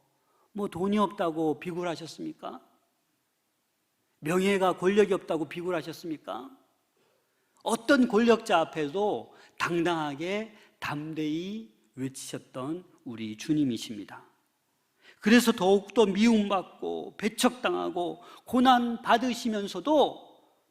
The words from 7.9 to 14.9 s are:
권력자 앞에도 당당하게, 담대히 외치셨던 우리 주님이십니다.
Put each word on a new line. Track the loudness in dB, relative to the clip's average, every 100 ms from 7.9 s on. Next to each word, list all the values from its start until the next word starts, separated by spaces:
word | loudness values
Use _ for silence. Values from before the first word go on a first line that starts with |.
| 4 4
권력자 | 4 6 4 4 2
앞에도 | 2 -2 -4 -2 -2 -2 -8 -20 -20 -6
당당하게, | -2 0 0 0 -4 -6 -6 -6 -6 -14 _ _
담대히 | -8 -8 -8 -6 -4 -4 -6 -10 -12 _ _
외치셨던 | -10 -10 -8 -12 -12 -12 -10 -8 -8 -10 _
우리 | -14 -10 -8 -8
주님이십니다. | -2 0 2 0 -6 -12 -14 -18 -20 _ _ _ _ _ _